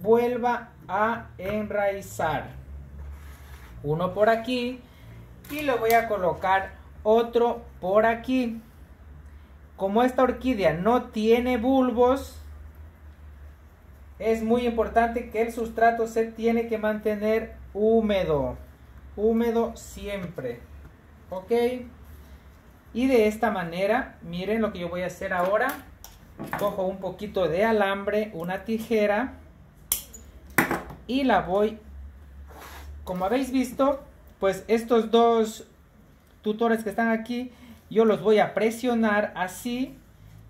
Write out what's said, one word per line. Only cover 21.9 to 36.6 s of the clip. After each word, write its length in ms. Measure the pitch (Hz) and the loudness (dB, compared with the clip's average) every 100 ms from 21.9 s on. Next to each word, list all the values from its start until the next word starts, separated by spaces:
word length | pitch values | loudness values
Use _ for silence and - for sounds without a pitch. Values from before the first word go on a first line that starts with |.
| - - - - - - - - - - 220 | -18 -20 -20 -20 -20 -20 -20 -20 -20 -10 -2
Y 100 | 269 | 4
de 220 | 247 214 | 4 4
esta 240 | 214 233 | 2 -2
manera, 640 | 196 170 175 202 247 - - | -2 -4 -2 0 0 -2 -12
miren 400 | 170 175 190 226 | -12 -8 -4 -2
lo 100 | 208 | -2
que 60 | 180 | -4
yo 100 | 170 | -8
voy 140 | 180 | -6
a 40 | 180 | -6
hacer 260 | - 190 | -6 -4
ahora. 340 | 185 180 214 262 - - - - - - - - - | -2 2 2 0 -4 -14 -20 -20 -20 -20 -14 -8 -4
Cojo 300 | 202 190 185 | -4 -2 -4
un 100 | 190 | -4
poquito 500 | 185 185 208 196 165 | -8 -8 -6 -2 0
de 160 | 175 | 2
alambre, 680 | 226 220 196 202 202 208 214 | 2 2 2 -2 -2 -2 -2
una 300 | 165 175 196 | -6 -6 -6
tijera 720 | - 220 - 220 208 208 269 - - - - - - - - - - - - - - - - - - | -4 -4 0 2 2 2 -2 -8 -20 -20 -20 -12 -8 -8 -10 -20 -20 -20 -6 -2 -2 -4 -8 -12 -4
y 180 | 262 | 0
la 180 | 262 190 | 2 2
voy, 380 | 165 196 214 220 - - - - - - - - - - - - | 2 0 0 -2 -16 -18 -18 -18 -20 -20 -20 -20 -18 -18 -16 -14
como 220 | - 180 190 | -8 -4 0
habéis 260 | 254 254 | 0 0
visto, 520 | 262 240 - 269 277 - - - - | 0 0 2 2 0 -6 -20 -20 -2
pues 240 | 196 190 196 | 0 0 0
estos 420 | 226 226 233 220 | 0 4 2 4
dos 580 | 233 233 226 220 - - - _ - - - _ - | 4 6 4 0 -4 -18 -20 _ -20 -20 -20 _ -8
tutores 400 | 214 214 | -4 0